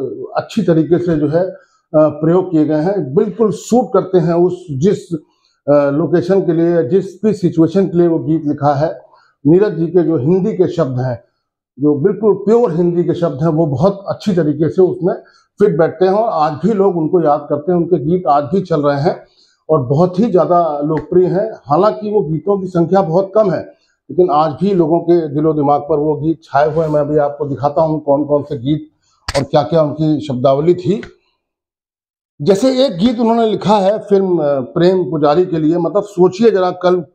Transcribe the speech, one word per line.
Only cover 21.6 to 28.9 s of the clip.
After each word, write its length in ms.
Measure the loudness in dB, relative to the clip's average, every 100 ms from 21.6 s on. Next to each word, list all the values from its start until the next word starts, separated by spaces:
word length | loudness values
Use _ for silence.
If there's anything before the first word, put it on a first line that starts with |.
| -2
हालांकि 440 | 2 2 0 -2
वो 100 | -2
गीतों 400 | -2 -4 -2 -2
की 60 | -2
संख्या 360 | -2 2 2
बहुत 300 | 2 0 0
कम 160 | 0 0
है, 120 | -2 -6 -18 _ _ -6
लेकिन 200 | 0 2
आज 220 | 2 0
भी 220 | 0 0
लोगों 260 | 2 2 0
के 280 | 2 0 0
दिलो 240 | -2 0
दिमाग 280 | 0 2 0
पर 180 | 0 -2
वो 180 | -2 -2
गीत 240 | -4 -6
छाए 320 | _ 0 0
हुए 100 | 0
हैं। 80 | 0
मैं 80 | 0
अभी 180 | 0 0
आपको 280 | 0 -4 -6
दिखाता 360 | -4 -2 0
हूँ 180 | -2 -2
कौन 240 | 0 0
कौन 180 | 2 -2
से 160 | -2 -6
गीत 320 | -4 -4 -6